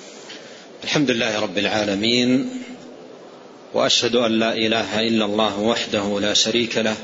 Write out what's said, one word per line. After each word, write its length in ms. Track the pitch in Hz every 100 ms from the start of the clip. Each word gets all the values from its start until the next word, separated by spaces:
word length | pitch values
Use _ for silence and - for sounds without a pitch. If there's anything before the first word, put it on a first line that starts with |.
| - - - - - - - -
الحمد 280 | - 156 131
لله 280 | 117 120 107
رب 180 | 104 92
العالمين، 920 | 101 107 104 98 113 123 123 127 - - - - - - - - - - - - -
وأشهد 420 | 110 127 - 120 117
أن 160 | 117
لا 220 | 113 113
إله 460 | 113 110 113 98 107
إلا 260 | 113 113 104
الله 340 | 107 107 101
وحده 600 | 110 117 - 110 101 101
لا 140 | 104
شريك 440 | 95 113 117 113 120
له، 180 | 110 107